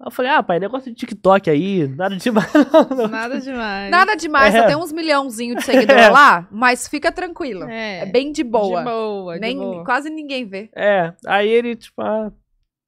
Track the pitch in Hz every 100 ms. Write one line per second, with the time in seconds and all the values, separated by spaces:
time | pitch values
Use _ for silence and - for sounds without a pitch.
0 | - - 254 302 - 170 196 262 262 226
1 | 240 202 185 196 170 147 185 196 139 135
2 | 190 196 247 220 170 302 269 320 254 262
3 | 214 220 233 285 262 247 220 196 196 349
4 | 392 415 320 302 220 226 220 294 311 311
5 | 320 277 277 214 240 240 269 262 220 262
6 | 220 233 277 175 175 208 247 247 - 294
7 | 330 349 359 339 302 190 196 226 220 180
8 | 190 240 277 302 240 220 196 180 196 226
9 | 220 202 180 170 220 269 247 175 175 247
10 | 302 311 294 262 220 190 220 - 202 202
11 | 165 - - 196 208 233 240 233 - -
12 | 208 214 214 - _ _ _ _